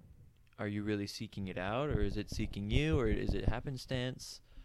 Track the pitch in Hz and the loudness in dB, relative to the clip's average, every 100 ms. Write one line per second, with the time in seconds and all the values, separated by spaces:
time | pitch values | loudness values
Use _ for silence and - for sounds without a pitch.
0 | - - - _ _ - 104 104 104 104 | -20 -20 -20 _ _ -8 -6 -4 -2 -4
1 | 101 - 110 - 95 87 92 120 147 110 | -4 -10 -12 -10 -8 -6 -4 -4 0 4
2 | 104 110 - - 107 98 104 123 151 151 | 4 2 -2 -2 -2 -2 2 4 6 4
3 | 110 104 101 101 - 117 147 127 - 131 | 4 2 2 2 2 2 -4 -8 -4 -4
4 | 123 - - - - - | -4 -6 -14 -18 -20 -20